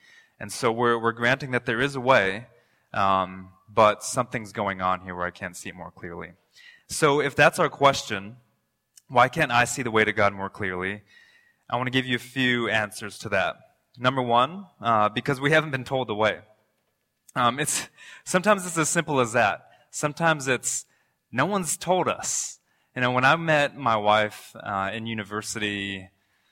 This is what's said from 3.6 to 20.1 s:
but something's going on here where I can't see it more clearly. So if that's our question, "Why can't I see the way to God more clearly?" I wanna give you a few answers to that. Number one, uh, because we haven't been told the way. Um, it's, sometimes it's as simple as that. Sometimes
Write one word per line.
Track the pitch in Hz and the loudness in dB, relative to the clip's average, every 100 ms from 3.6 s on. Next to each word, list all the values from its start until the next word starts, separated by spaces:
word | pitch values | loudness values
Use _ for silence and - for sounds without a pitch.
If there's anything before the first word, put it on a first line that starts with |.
| _ | _
but | 107 107 104 | 4 6 4
something's | - - 120 123 104 | -2 -4 -4 -6 -8
going | 113 101 92 | -4 -4 0
on | 92 90 | -2 -2
here | 95 90 | -4 -6
where | 87 | -6
I | |
can't | - 95 87 | -6 -12 -12
see | 98 | -14
it | 90 | -14
more | 82 | -16
clearly. | - 90 85 85 87 _ _ - - _ | -14 -14 -12 -14 -16 _ _ -20 -20 _
So | - 151 143 | 0 2 2
if | 139 135 | 0 4
that's | 151 - | 4 4
our | 156 | -2
question, | - 139 135 - 101 98 120 _ _ _ _ _ _ _ | 4 4 4 -2 -6 -8 -16 _ _ _ _ _ _ _
"Why | 127 127 | 4 4
can't | 165 147 | 4 2
I | 120 | 4
see | 120 - | 2 0
the | 120 | 0
way | 110 | 2
to | 107 | 2
God | 104 101 | 4 0
more | 98 98 | 0 -8
clearly?" | - 98 90 92 104 - - _ _ _ _ _ | -6 -6 -4 -4 -6 -14 -20 _ _ _ _ _
I | 120 | -4
wanna | 127 | 0
give | 131 127 | -2 0
you | 123 | -4
a | |
few | 123 135 127 123 113 | -4 -2 0 2 0
answers | 110 104 - 107 - | 0 -2 -6 -12 -12
to | 113 | -4
that. | 98 87 - _ _ _ - | 0 0 -4 _ _ _ -4
Number | 123 135 | -2 -2
one, | 123 117 131 185 190 _ | 0 0 0 -4 -16 _
uh, | 110 110 104 | -2 0 0
because | 113 123 131 | -2 -4 -4
we | 143 | 0
haven't | 156 156 | 0 0
been | 131 123 | -6 -6
told | 135 120 | -4 -4
the | 104 | 0
way. | 107 85 - _ _ _ _ _ _ _ - 131 | 0 0 -10 _ _ _ _ _ _ _ -12 0
Um, | 120 127 | 0 0
it's, | 147 - - _ - - | -4 -4 -6 _ -20 -20
sometimes | - 185 190 202 180 | -4 0 2 2 0
it's | 165 | -2
as | 147 | 0
simple | 170 160 139 | 0 0 0
as | 120 | 2
that. | 120 107 82 - _ _ | 2 2 0 -8 _ _
Sometimes | - 151 | -6 -6